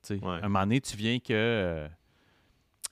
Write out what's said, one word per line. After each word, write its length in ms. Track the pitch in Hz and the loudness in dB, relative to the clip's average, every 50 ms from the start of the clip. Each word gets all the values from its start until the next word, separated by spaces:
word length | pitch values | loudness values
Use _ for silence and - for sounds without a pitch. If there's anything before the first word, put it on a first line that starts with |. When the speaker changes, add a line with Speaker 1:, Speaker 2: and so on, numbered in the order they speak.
| - | -8
Speaker 1:
tu 160 | - 104 98 | -6 -6 -4
sais. 40 | 98 | -2
Speaker 2:
Ouais. 100 | 95 90 | -2 -4
Speaker 1:
À 20 | |
un 60 | 82 95 | -2 0
moment 160 | 101 101 98 | 2 2 4
donné, 180 | 95 101 117 139 | 4 4 2 2
tu 160 | - - - | 0 -2 -6
viens 220 | 104 107 110 120 123 | -4 -2 0 -2 -2
que, 140 | - - 117 | -2 0 0
euh, 540 | 107 110 117 117 110 95 87 82 80 73 76 | 2 2 2 2 2 0 0 -2 -2 -6 -8
tu 1040 | 85 - _ _ _ _ _ _ _ _ _ _ _ _ _ _ _ _ - - | -12 -16 _ _ _ _ _ _ _ _ _ _ _ _ _ _ _ _ -14 -14